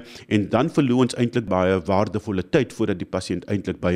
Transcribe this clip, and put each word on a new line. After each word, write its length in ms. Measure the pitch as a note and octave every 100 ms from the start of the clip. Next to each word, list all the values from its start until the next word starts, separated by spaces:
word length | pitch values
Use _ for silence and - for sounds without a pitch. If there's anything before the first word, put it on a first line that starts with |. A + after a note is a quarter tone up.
| - - -
en 220 | G#2+ G2
dan 200 | A2+ D#3+
verloor 300 | E3+ C#3 B2
ons 160 | B2 -
eintlik 300 | A#2+ A#2 G#2
baie 360 | F#2 F#2 F#2+
waardevolle 680 | E2 F#2+ G#2+ G#2 - G2 F2+
tyd 240 | D#3+ B2
voordat 260 | - G#2+ F#2
die 60 | F#2
pasiënt 400 | G2 - F2 -
eintlik 360 | G#2 - D#2+
by 100 | F2+